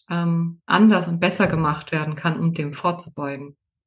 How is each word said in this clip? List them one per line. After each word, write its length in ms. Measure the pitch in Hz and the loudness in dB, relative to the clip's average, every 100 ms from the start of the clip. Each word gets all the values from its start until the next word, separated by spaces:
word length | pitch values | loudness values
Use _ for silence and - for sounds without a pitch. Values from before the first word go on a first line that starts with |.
| - | -6
ähm, 520 | 170 170 165 170 170 - | -2 0 0 -2 -6 0
anders 420 | 180 220 190 170 | 6 6 6 2
und 120 | 170 | 0
besser 280 | 180 - 180 | 0 2 2
gemacht 440 | 160 156 147 - | 2 0 -2 -4
werden 240 | 160 151 151 | -4 -4 -4
kann, 240 | 170 160 | -4 0
um 140 | 165 | -2
dem 200 | 165 147 | -2 -6
vorzubeugen. 840 | 147 180 170 - - 143 139 143 - _ _ | -4 -4 -4 -8 -10 -8 -8 -14 -20 _ _